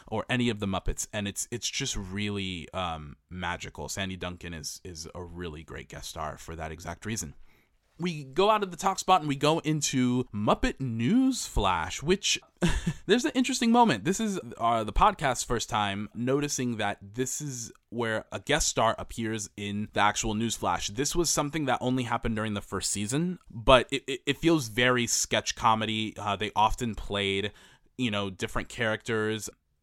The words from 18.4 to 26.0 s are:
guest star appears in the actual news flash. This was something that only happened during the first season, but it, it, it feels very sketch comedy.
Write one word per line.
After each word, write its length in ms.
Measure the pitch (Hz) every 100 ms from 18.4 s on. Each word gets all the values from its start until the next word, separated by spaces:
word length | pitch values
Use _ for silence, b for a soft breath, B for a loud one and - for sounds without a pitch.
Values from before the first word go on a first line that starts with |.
guest 280 | - 151 -
star 260 | - 113 -
appears 520 | - - 110 110 101 -
in 320 | 101 104 107
the 80 | 107
actual 340 | 101 101 113
news 200 | 107 113
flash. 340 | - 101 85 -
This 260 | 101 143
was 140 | 175 165
something 380 | - 147 160 139
that 120 | 123
only 240 | 127 131
happened 320 | 117 117 117 107
during 180 | 110
the 80 | 101
first 280 | - 95 -
season, 480 | 101 104 139 175 180 -
but 360 | 117 110 127 -
it, 140 | 139 -
it, 140 | 135 -
it 120 | 131
feels 300 | 165 165 113
very 380 | 107 127 123 117
sketch 500 | - - 110 - -
comedy. 580 | 117 110 110 110